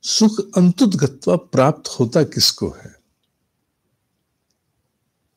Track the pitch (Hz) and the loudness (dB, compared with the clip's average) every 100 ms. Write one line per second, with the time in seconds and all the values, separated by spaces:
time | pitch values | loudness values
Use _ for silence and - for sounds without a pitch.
0 | - - 220 214 - - 180 175 247 175 | -6 0 0 0 -4 2 2 4 0 0
1 | 135 - - 180 - - 131 156 - - | -4 -4 -2 -2 -2 0 2 0 -10 -4
2 | 120 170 147 - - - 95 78 - _ | -2 0 -2 -2 -4 -2 -10 -10 -20 _
3 | _ _ _ _ _ _ _ _ _ _ | _ _ _ _ _ _ _ _ _ _
4 | _ _ _ _ _ _ _ _ _ _ | _ _ _ _ _ _ _ _ _ _
5 | _ _ _ | _ _ _